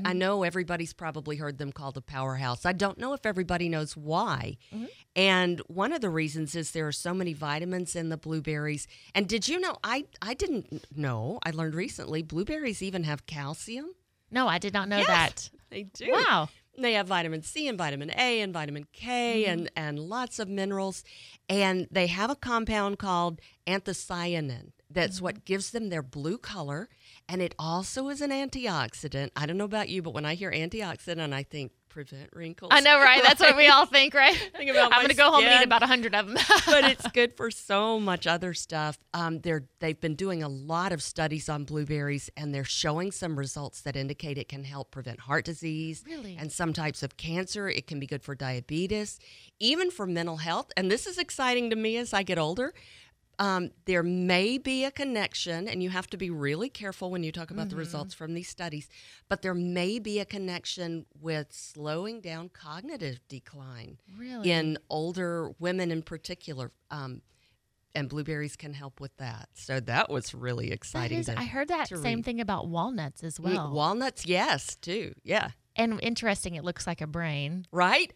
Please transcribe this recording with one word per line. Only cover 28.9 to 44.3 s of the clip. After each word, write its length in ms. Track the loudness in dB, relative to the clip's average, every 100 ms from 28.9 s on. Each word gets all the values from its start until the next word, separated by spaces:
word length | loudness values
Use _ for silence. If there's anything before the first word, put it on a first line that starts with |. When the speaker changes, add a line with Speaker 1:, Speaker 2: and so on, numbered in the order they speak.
| -6 -8 -4 -4 -4
Speaker 1:
I 100 | -4
don't 120 | -2
know 80 | -2
about 240 | -2 -2
you, 120 | -4
but 120 | -4
when 100 | -4 -4
I 100 | -4
hear 160 | -4
antioxidant, 840 | -2 -4 -4 -6 -8 -8 -6 -4
I 100 | -4
think 280 | -6 -10 -10 -12 _
prevent 400 | -16 -16 -16 -18
wrinkles. 380 | -14 -14 -12 6
Speaker 2:
I 80 | 10
know, 180 | 12 12
right? 220 | 12 12
That's 160 | 10 10
what 160 | 10 12
we 60 |
Speaker 1:
<laughs> 40 | 12
Right? 60 | 12
Speaker 2:
all 100 | 12
think, 280 | 8 8
right? 220 | 8 8 8 0 -4
Speaker 1:
Think 140 | 4
about 160 | 6 8
Speaker 2:
I'm 60 | 8
Speaker 1:
my 20 |
Speaker 2:
gonna 120 | 8 8
go 160 | 10
home 120 | 10
and 80 | 10
eat 40 | 8
Speaker 1:
skin. 100 | 8
Speaker 2:
about 160 | 6
a 40 | 6
hundred 260 | 4 4 0
of 140 | 0
'em. 60 | 0 6
<laughs> 140 | 6 8
Speaker 1:
But 180 | 6 6
it's 220 | 4 0
good 240 | 2 2 2
for 140 | -6
so 480 | -6 -2 0 2 0
much 280 | 0 0 0
other 260 | 0 -2
stuff. 440 | -6 -6 -4 -4 -6 _
Um, 260 | -4 -2 -2
they're, 240 | -2 -2 -4 _
they've 200 | -4 -2
been 160 | -4 -2
doing 260 | -4 -4
a 40 | -4
lot 440 | -8 -4 -2 -2
of 80 | -4
studies 480 | -6 -2 -2 -2 -4
on 160 | -6 -4
blueberries, 640 | -4 -2 -2 -2 -4 -6 -10
and 160 | -6 -6
they're 80 |
showing 480 | -4 -2 0 -2 -4
some 260 | -4 -4 -4
results 440 | -4 -8 -10 -10
that 140 | -8 -6
indicate 400 | -6 -6 -8